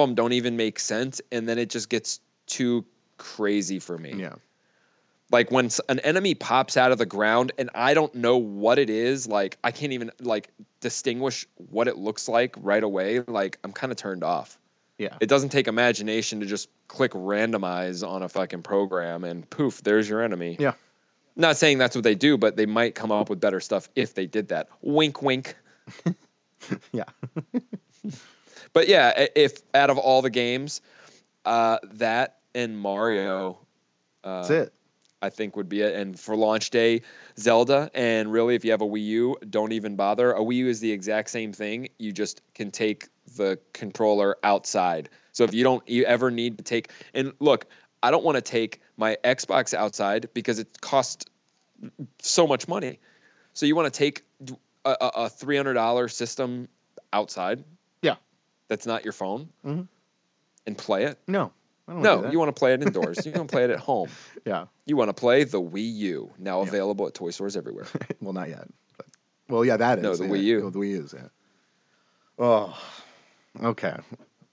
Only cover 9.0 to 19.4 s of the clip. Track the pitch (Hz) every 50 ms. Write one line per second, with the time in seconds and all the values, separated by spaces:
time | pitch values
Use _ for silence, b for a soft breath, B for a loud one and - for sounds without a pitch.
9 | 117 123 135 135 123 110 104 104 98 95 - _ - 120 120 - 147 143 131 123
10 | 117 113 - - 127 120 110 104 - - _ _ 104 _ _ _ - 120 - -
11 | - 135 117 123 131 135 123 - - _ _ - 90 - - 107 117 123 - -
12 | 98 107 110 - - - 113 117 123 127 - 101 92 98 - 110 110 104 98 95
13 | 92 101 113 127 123 120 117 104 98 95 - - - 98 98 - - 131 120 -
14 | - 104 95 90 82 80 87 73 - - - _ _ _ _ _ _ _ _ -
15 | 104 98 - - 110 104 139 139 135 139 135 143 131 117 110 117 120 120 113 -
16 | 104 110 107 113 107 - 110 104 104 98 104 98 - _ _ _ _ _ - -
17 | 131 120 - 95 92 98 101 104 110 117 110 104 95 90 87 90 90 90 92 87
18 | 101 87 92 95 92 87 - 98 92 90 - 87 82 - 101 98 101 95 95 87
19 | 85 85 85 85 90 87 85 87